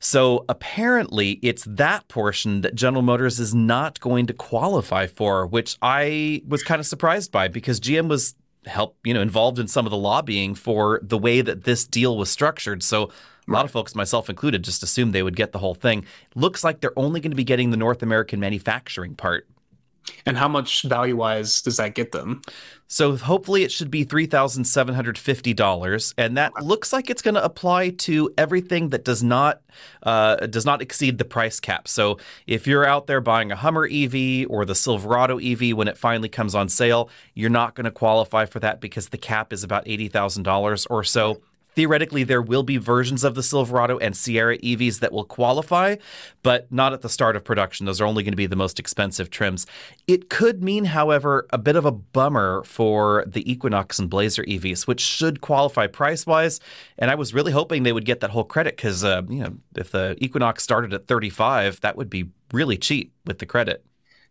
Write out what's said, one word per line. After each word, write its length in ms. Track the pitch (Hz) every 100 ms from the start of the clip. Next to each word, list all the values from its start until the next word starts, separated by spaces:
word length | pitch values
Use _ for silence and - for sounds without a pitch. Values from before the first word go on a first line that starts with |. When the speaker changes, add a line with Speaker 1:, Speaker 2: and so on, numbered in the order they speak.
Speaker 1:
So 440 | - 139 127 120 -
apparently 920 | - - - 233 247 196 104 98 -
it's 220 | 120 117 107
that 400 | 101 147 202 -
portion 540 | 120 104 - 110 101
that 120 | 90
General 280 | 113 127 131
Motors 360 | 123 120 127 120
is 160 | 110
not 460 | 117 113 120 151 -
going 260 | 123 123 123
to 60 |
qualify 720 | 120 - 117 170 180 - 95 92
for, 400 | - 104 95 90
which 300 | 113 117 -
I 600 | 120 135 147 151 151 151 135
was 160 | 143
kind 160 | - 160
of 60 | 147
surprised 440 | 151 165 196 202
by 180 | 101 95
because 300 | 95 127 117
G 180 | 113 156
M 120 | 165
was 260 | 143 - - _ _ -
help, 300 | 101 107 _
you 80 | 117
know, 60 | 117
involved 380 | 104 107 120 123
in 100 | 110
some 180 | 135 113
of 40 |
the 60 | 101
lobbying 580 | 101 127 143 101 98
for 460 | 98 - 107 104 107
the 160 | 104 113
way 220 | 117 123
that 240 | 127 90
this 200 | 123 120 -
deal 300 | 120 123 113
was 140 | 95
structured. 520 | - 151 156 - 98
So 220 | - 110 104 - - _ -
a 20 |
lot 80 | 107
of 60 | 139
Speaker 2:
Right. 0 |
Speaker 1:
folks, 220 | 117 -
myself 340 | 107 101 117 107
included, 320 | 90 147 101
just 200 | 85 90
assumed 300 | 92 - 117
they 100 | 95
would 140 | 92 85
get 160 | 107
the 60 | 95
whole 160 | 92
thing. 300 | 87 123 107 90 - _
Looks 280 | 120 175 185
like 160 | 165 151
they're 160 | 139 -
only 220 | 143 165
gonna 140 | 156
be 100 | 135
getting 260 | 123 127 123
the 60 | 113
North 260 | 113 120
American 360 | 113 110 110 101
manufacturing 720 | 101 101 110 117 - - 90 76
part. 300 | 90 87 - _ _ _ _ _ - - 139
Speaker 2:
And 100 | 123
how 120 | 143
much 340 | 147 131 -
value-wise 800 | 135 120 127 120 113 110 107 -
does 140 | 127 117
that 180 | 107
get 160 | 113 117
them? 320 | 78 85 123 - - - - -
Speaker 1:
So 280 | - 143 131
hopefully 460 | 123 190 185 196
it 80 | 180
should 180 | - 151
be 120 | 151
three 240 | 139 151 156
thousand 380 | 143 135 131
seven 320 | 120 143 127 127
hundred 200 | 117 107
fifty 380 | - 123 123
dollars, 580 | 107 101 90 90 107 - -
and 180 | 113 127
that 140 | 151 -
Speaker 2:
Okay. 80 | 147
Speaker 1:
looks 260 | 214 -
like 160 | 262 254
it's 140 | 240
gonna 180 | 220 208
apply 500 | - - 180 180 180
to 440 | 180 - 156 151 -
everything 520 | 151 180 180 175 160
that 160 | 131
does 180 | - 117
not, 400 | 120 123 147 - _ - - -
uh, 340 | 113 113 107 107 110
does 180 | 110 127
not 160 | 143
exceed 360 | 127 - 135 120
the 60 |
price 360 | - 120 113 -
cap. 260 | - 92 -
So 320 | - 104 101 - - -
if 180 | 110 135
you're 180 | 143
out 220 | 139 143 143
there 140 | 135
buying 320 | 120 113 107
a 40 | 98
Hummer 300 | 147 160 156
E 200 | 147 135
V 360 | 131 131 131 131
or 180 | 104
the 100 | 98
Silverado 640 | 95 135 107 104 120 127 127
E 140 | 123
V 180 | 113 120
when 140 | 110 107
it 80 | -
finally 320 | 120 117 110
comes 260 | - 107 101
on 120 | 98
sale, 400 | - 120 117 117 - -
you're 140 | - 113
not 280 | 120 117 -
gonna 160 | 117
qualify 520 | - 113 110 107 110
for 140 | 107 113
that 220 | 107 -
because 280 | 104 - -
the 80 | -
cap 340 | - 110 110
is 100 | 101
about 220 | 95 101 -
eighty 220 | 107 107
thousand 340 | 104 101 101
dollars 420 | 95 98 104 101 -
or 180 | 113
so. 360 | 107 120 107 107 _ _ _
Theoretically, 480 | - 156 151 156 147
there 200 | 127 127
will 220 | 113 131
be 120 | 131 131
versions 480 | 110 123 127 131
of 100 | 135
the 80 | 123
Silverado 540 | 123 139 120 123 120 127
and 180 | 110
Sierra 440 | - 120 113 117 117
E 140 | 120
Vs 260 | 117 123 104
that 100 | 117
will 140 | 107
qualify, 720 | 104 - 123 139 156 175 190 202 - - - _
but 280 | 127 123 123
not 220 | 123 135
at 80 | 131
the 80 | 113
start 260 | - 117
of 100 | 104
production. 420 | - 104 95 - 98
Those 120 | 95
are 60 |
only 180 | 107 107
gonna 140 | 101 98
be 80 |
the 100 | 98 95
most 220 | 95 -
expensive 520 | - - 101 - 90
trims. 360 | - 101 92 - - - - -
It 220 | 180 180
could 340 | - 226 196
mean, 220 | 185 208
however, 640 | 196 156 151 147 143 139 -
a 80 | 127
bit 180 | 127
of 120 | 160 147
a 40 |
bummer 720 | 110 - 131 139 131 95 95
for 600 | - - 110 107 104 104 -
the 240 | 110 113
Equinox 480 | 123 127 101 92 -
and 120 | 92
Blazer 340 | 95 107 104
E 140 | - 95
Vs, 280 | 92 90 -
which 140 | 120
should 400 | - - 160 147
qualify 460 | - 139 143 - 101
price-wise. 720 | - 147 165 - 160 165 160 - - - -
And 120 | 123
I 40 |
was 180 | 147 123
really 200 | 120 156
hoping 320 | 143 - 160
they 80 | 123
would 100 | 117
get 160 | 110 120
that 120 | 101
whole 120 | 113
credit 320 | 113 156 160 -
'cause, 260 | 113 90
uh, 200 | 101 92 92
you 120 | 135
know, 120 | 98 - _
if 180 | - 92
the 220 | 98 92 80
Equinox 440 | 131 139 120 -
started 300 | - 113 113
at 140 | 98 -
thirty-five, 760 | 120 107 98 113 131 98 92
that 160 | 104 104
would 140 | 110
be 160 | 92 90 - -
really 240 | 117 151 95
cheap 380 | - 147 - _
with 140 | - 95
the 80 | -
credit. 360 | 120 104 - _ _ _ _ _